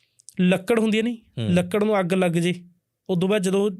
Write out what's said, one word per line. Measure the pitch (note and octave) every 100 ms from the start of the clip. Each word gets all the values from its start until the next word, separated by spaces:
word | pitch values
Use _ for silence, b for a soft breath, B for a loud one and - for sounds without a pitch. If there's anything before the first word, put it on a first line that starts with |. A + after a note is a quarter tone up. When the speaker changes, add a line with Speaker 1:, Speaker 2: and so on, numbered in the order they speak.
| b b - -
Speaker 1:
ਲੱਕੜ | F3+ F#3 F#3 A3+
ਹੁੰਦੀ | A3 A3
ਹੈ |
ਨਹੀਂ, | A3+ A3+
Speaker 2:
ਹੂੰ। | _ - A#2
Speaker 1:
ਲੱਕੜ | F3+ F3+ G#3+
ਨੂੰ | G#3+ G#3
ਅੱਗ | F3
ਲੱਗ | F#3 F3+
ਜੇ, | E3+ F3 F3 - _ _ _ -
ਉਦੋਂ | F#3 F#3
ਬਾਅਦ | G#3
ਜਦੋਂ | F#3 G3 G#3